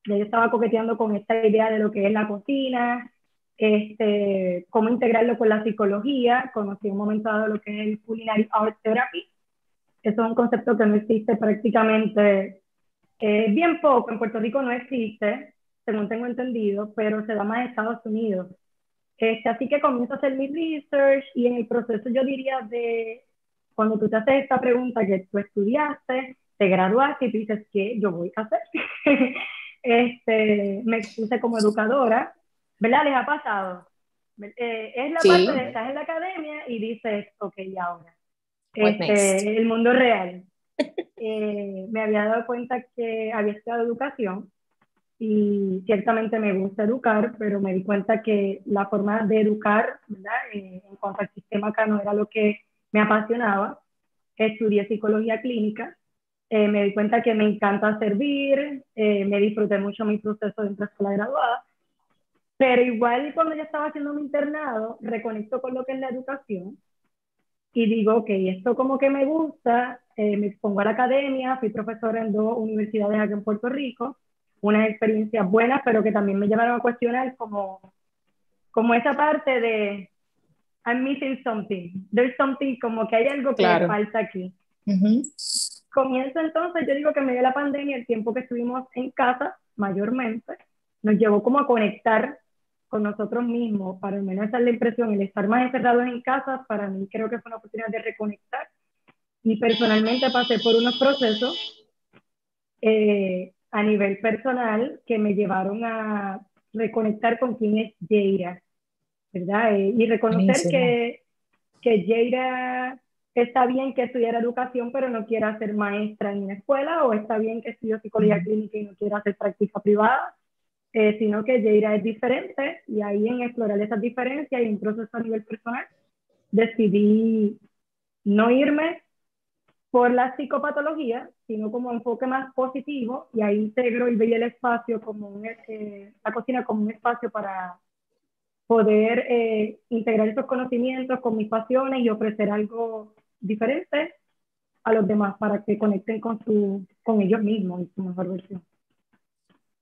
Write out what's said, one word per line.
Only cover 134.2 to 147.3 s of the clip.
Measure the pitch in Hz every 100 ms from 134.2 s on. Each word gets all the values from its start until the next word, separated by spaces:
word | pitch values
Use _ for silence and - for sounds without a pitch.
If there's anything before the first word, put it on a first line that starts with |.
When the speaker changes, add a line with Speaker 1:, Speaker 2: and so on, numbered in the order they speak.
| 226 226
Speaker 1:
el |
espacio | 240 - 247 233 233 220
como | 220 214 202
un, | 202 220
eh, | 226 - 220 208 202 202 _
la | 214
cocina | 233 226 254 -
como | 214
un | 208
espacio | 226 240 240 240
para | 214 196 190 180 180 _ _ _ _ _ _ _ _ -
poder, | 226 214 214 220 233 -
eh, | 240 226 220 214 - -
integrar | 226 214 220 214
esos | 214 262
conocimientos | 254 254 240 254 262 254 254
con | 240 220
mis | 214
pasiones | 220 220 262 269 262
y | 233
ofrecer | 214 214 214 202
algo | 208 208 226 226 220 214 _ _ _
diferente | 196 214 226 294 370 285 330 - _ _ _ _ _ _
a | 226
los | 220 196
demás | 208 202 -
para | 214 208
que | 214 208
conecten | 214 196 - 220
con | 226 220
su, | - 214 196 196 185 _
con | - 214
ellos | 190